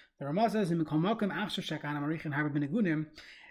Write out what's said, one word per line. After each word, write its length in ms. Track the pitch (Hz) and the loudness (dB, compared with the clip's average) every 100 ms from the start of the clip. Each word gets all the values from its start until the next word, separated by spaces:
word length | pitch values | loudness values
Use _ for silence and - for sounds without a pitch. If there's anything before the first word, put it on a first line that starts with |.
| - _ | -20 _
The 60 | 139 | -2
Ramah 240 | 160 226 | 2 2
says, 200 | 208 190 | 2 2
"In 80 | 165 | 2
Mikol 220 | 156 156 | 2 2
Makom, 320 | 175 226 202 | 2 2 0
Achshav 480 | 160 156 - - 151 | 0 -2 -4 -6 -6
Shekahanim 240 | 143 147 | -4 -2
Arichin 280 | 143 160 160 | -2 -2 -2
Harbe 200 | 143 151 143 | 0 0 0
Benegunim." 500 | 143 190 190 156 156 - - - - | 0 2 2 2 -2 -8 -20 -20 -20